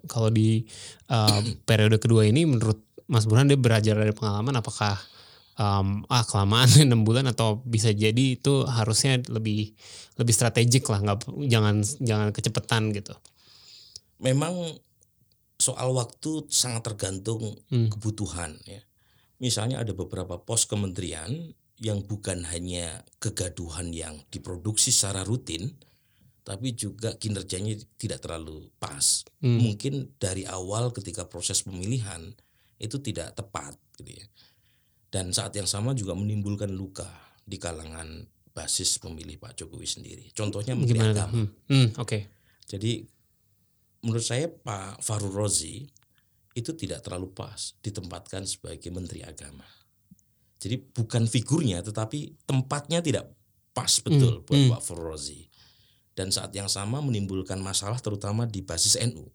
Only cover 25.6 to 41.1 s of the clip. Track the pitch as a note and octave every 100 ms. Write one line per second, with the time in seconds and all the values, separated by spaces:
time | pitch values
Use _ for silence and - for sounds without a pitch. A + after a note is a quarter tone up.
25.6 | A2+ - _ _ _ _ _ _ - F#2+
26.6 | B2+ A#2 G#2 - A2 - A2 G2+ F#2 F#2
27.6 | G#2 G#2 - - A2 - - E2 D#2+ D#2
28.6 | - - F2 - - - - _ B2 A#2+
29.6 | A2+ G#2 C#3 C#3+ B2 - F#2+ F#2+ F#2 F#2
30.6 | F#2 G#2+ B2 A#2 F#2+ E2+ F2+ F2 - F#2+
31.6 | - F2+ F#2+ C3 G2+ E2 E2 - _ _
32.6 | _ - A2 C#3 C#3 F2 E2 - - E2
33.6 | D2+ - _ - - - - _ _ _
34.6 | _ _ _ _ _ G2 F2+ F#2 G2+ G2+
35.6 | F#2 G2 A#2 C3+ F#2+ F2 G#2 G#2+ G2+ G2+
36.6 | G2+ F#2+ F#2+ - F2+ E2+ - _ - F#2+
37.6 | E2+ D#2+ D#2+ D#2+ D#2+ D#2+ - _ _ -
38.6 | D#2+ - F#2 - D#2 D#2+ - D#2+ A#2 -
39.6 | E2 - D#2+ - - - - - G#2 G2+
40.6 | G#2+ B2+ A#2 A2+ A2